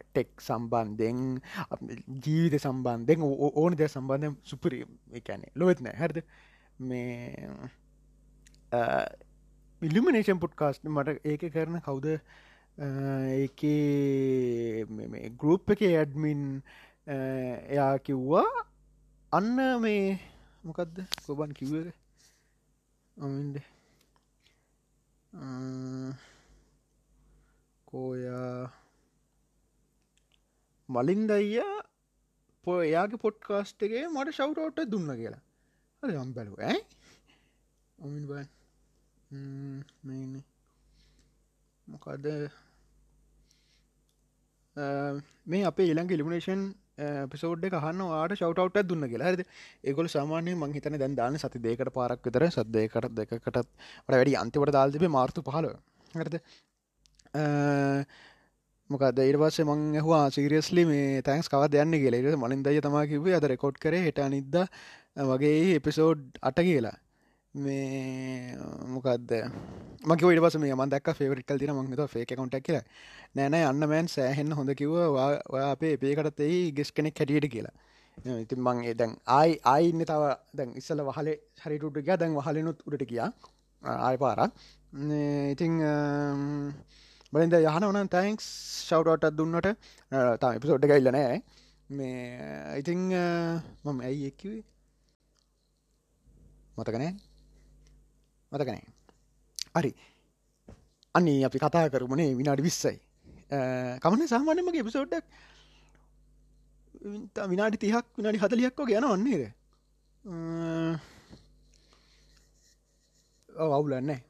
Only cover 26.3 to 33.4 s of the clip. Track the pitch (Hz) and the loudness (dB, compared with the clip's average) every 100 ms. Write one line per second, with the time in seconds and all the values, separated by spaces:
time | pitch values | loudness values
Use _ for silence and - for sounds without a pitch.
26.3 | _ _ _ _ _ _ _ _ _ _ | _ _ _ _ _ _ _ _ _ _
27.3 | _ _ _ _ _ - 127 131 127 123 | _ _ _ _ _ -14 -8 -6 -6 -8
28.3 | 123 127 123 127 - _ _ _ _ _ | -8 -8 -8 -12 -14 _ _ _ _ _
29.3 | _ _ _ _ _ _ _ _ _ _ | _ _ _ _ _ _ _ _ _ _
30.3 | _ _ _ _ _ - 123 135 202 220 | _ _ _ _ _ -6 0 2 2 2
31.3 | 208 208 226 403 415 - _ _ _ _ | 2 0 -2 -4 -6 -12 _ _ _ _
32.3 | _ _ _ - 180 160 160 208 226 214 | _ _ _ -4 0 2 2 0 -2 -4
33.3 | - | -4